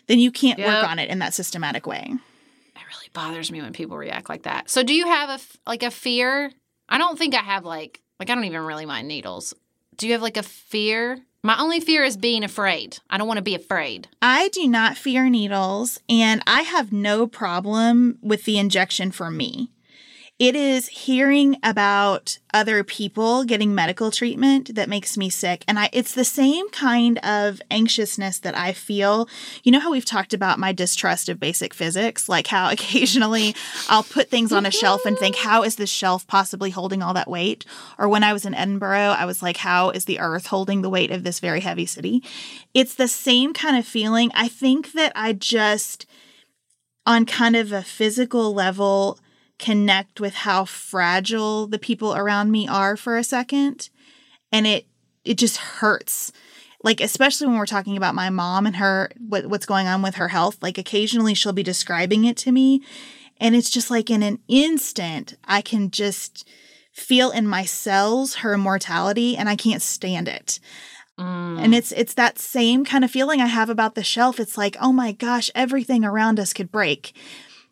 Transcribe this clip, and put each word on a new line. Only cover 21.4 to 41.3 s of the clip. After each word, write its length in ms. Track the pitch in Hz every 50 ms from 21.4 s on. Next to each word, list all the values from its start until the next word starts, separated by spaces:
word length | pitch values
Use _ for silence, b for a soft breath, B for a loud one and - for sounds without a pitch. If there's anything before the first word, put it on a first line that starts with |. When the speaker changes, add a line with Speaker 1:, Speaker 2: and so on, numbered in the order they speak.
| 285 277 269 - -
Speaker 1:
about 760 | 220 202 214 202 202 202 202 202 202 190 - - - - - _ - -
other 300 | 214 214 220 220 202 202
people 600 | 202 - - 208 190 - 220 226 226 240 262 269
getting 300 | 233 226 208 214 208 202
medical 380 | 190 165 160 185 - 226 220
treatment 640 | - - 247 233 - - 262 277 269 269 262 - 226
that 120 | 214 196
makes 300 | - 208 202 - - -
me 140 | 208 190 190
sick. 340 | - - 202 180 180 175 -
And 120 | - 214 208
I, 100 | 208 -
it's 220 | - 247 233 - -
the 100 | 247 247
same 460 | - - 285 269 269 302 349 392 415
kind 480 | - - 285 254 240 240 233 240 233 - -
of 340 | 202 208 208 208 208 196 190 - -
anxiousness 680 | - 220 226 226 - 233 208 202 - 208 196 196 185 -
that 140 | - 180 -
I 180 | - 175 185 185
feel. 540 | - - - 202 202 196 202 208 220 233 B B B B B B B B
You 80 | 240
know 80 | 254 285
how 100 | 311 339
we've 140 | 302 254 -
talked 300 | - 226 196 190 - 220
about 240 | 190 196 185 - -
my 140 | 190 190 185
distrust 540 | 185 175 175 - - - 180 170 - -
of 120 | - 175 190
basic 340 | - 151 175 - - - -
physics? 560 | - 165 165 170 185 220 226 - - - -
Like 160 | 180 151 -
how 240 | - 214 190 185 -
<laughs> 60 | -
occasionally 800 | - - - 202 - 262 - 208 262 220 214 226 220 214 214 - B B B B B B B
I'll 140 | 220 220 -
put 260 | - - 294 - -
things 240 | 262 233 226 214 202
on 140 | 202 202
a 20 | 190
shelf 380 | 196 - 208 190 196 202 202
and 100 | 208 208
think, 200 | - 196 196 202
"How 260 | - - 214 214 226 208
is 140 | 220 220
this 120 | - 202 -
shelf 380 | - - 196 185 180 185 -
possibly 420 | - 202 196 196 - 202 196 196 190
holding 320 | 185 190 180 190 190 196
all 140 | 175 175 185
that 120 | 180 - -
weight?" 340 | 180 175 180 202 226 - - B B B B B B
Or 100 | - 208
when 160 | 202 214 214 214
I 80 | 208
was 140 | 208 202 202
in 80 | 196 -
Edinburgh, 640 | - 185 196 196 196 202 190 196 202 208 202 202
I 80 | - 175
was 160 | 180 185 -
like, 160 | 180 180 175
"How 320 | - - 180 180 180 185 185
is 160 | - 185 -
the 140 | - - -
earth 260 | 170 165 160 180 180
holding 380 | - 202 190 190 196 196 196 185
the 60 | 190
weight 180 | 190 185 170 -
of 140 | 180 180 180
this 160 | 180